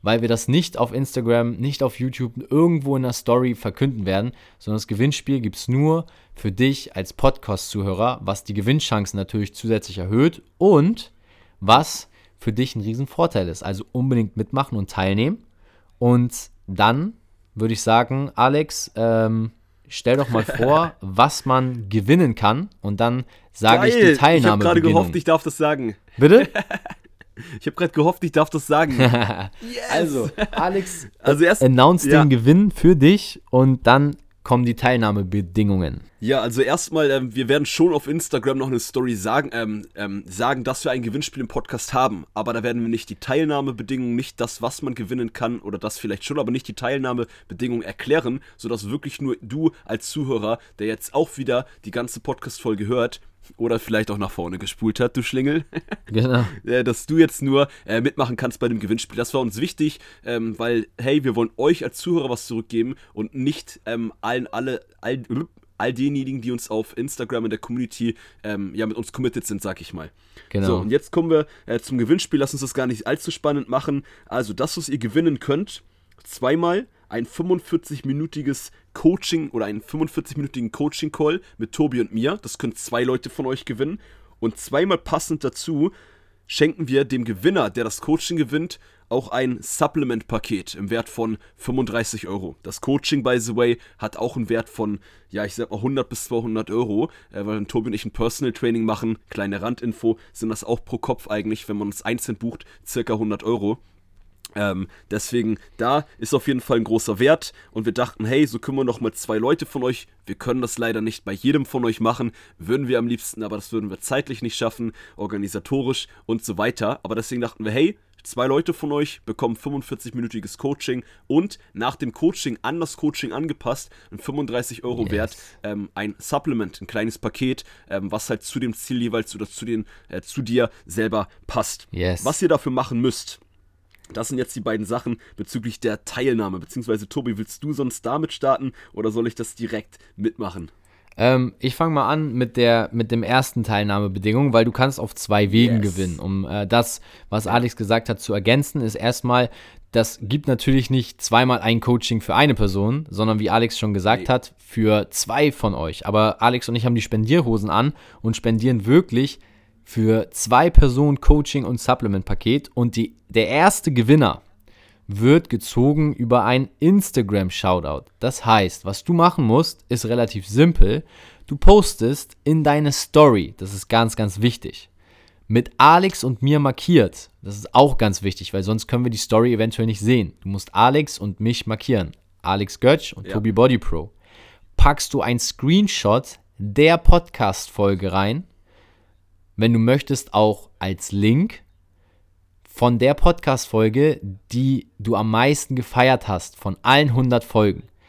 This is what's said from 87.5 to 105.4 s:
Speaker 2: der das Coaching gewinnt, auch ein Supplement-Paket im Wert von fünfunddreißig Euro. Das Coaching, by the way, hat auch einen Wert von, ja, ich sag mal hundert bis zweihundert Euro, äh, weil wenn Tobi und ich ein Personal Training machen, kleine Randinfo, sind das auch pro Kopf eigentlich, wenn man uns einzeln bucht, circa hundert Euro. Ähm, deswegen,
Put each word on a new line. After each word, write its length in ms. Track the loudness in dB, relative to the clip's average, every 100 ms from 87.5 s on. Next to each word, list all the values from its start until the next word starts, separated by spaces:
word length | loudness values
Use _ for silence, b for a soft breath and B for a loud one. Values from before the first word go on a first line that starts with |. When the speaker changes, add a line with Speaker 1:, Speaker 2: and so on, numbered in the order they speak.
| 2 -2
Speaker 2:
der 140 | -2
das 160 | -6 -6
Coaching 360 | -2 -2 -2 -4
gewinnt, 420 | -2 -2 -4 -10 b b b
auch 200 | -4 -2
ein 280 | -2 -2 -4
Supplement-Paket 1120 | -8 -2 -2 0 -2 -4 -4 -6 -4 -8 -8
im 160 | -10 -6
Wert 180 | -6 -6
von 300 | -6 -6 -6 b _
fünfunddreißig 720 | -6 -4 -2 -2 -4 -8 -8
Euro. 280 | -8 -10 -14
Das 180 | -16 -8
Coaching, 420 | -2 -2 0 -2
by 160 | 0 0
the 160 | -2 0
way, 220 | 0 0 b b
hat 180 | -10 -6
auch 200 | -6 -6
einen 120 | -4
Wert 200 | -4 -4
von, 300 | -6 -6 -6 b b b
ja, 140 | -8
ich 100 | -8
sag 160 | -8 -8
mal 100 | -4
hundert 280 | -4 -2 -4
bis 160 | -8
zweihundert 460 | -6 -6 -4 -6 -4
Euro, 400 | -4 -2 -2 -2 b b
äh, 140 | -12 -8
weil 100 | -6
wenn 120 | -4
Tobi 200 | -4 -4
und 60 |
ich 100 | -6
ein 60 | -8
Personal 420 | -4 -4 -2 -6
Training 320 | -2 -2 0
machen, 340 | -2 -2 -4 -6 _
kleine 320 | -8 -6 -6
Randinfo, 560 | -6 -6 -6 -2 -2 -2 b
sind 160 | -8 -6
das 160 | -6
auch 200 | -4 -6
pro 140 | -4 -8
Kopf 300 | -4 -6 -4
eigentlich, 400 | -6 -4 -6 -6
wenn 80 | -6
man 120 | -6
uns 140 | -6
einzeln 340 | -6 -6 -6 -6
bucht, 280 | -6 -8 b b
circa 300 | -8 -6 -2
hundert 280 | -2 -2 -4
Euro. 340 | -2 -2 -2 -4 _ _ _ _ -20 _ -14 -4
Ähm, 320 | -4 -4 -8 b b
deswegen, 480 | -6 -2 -2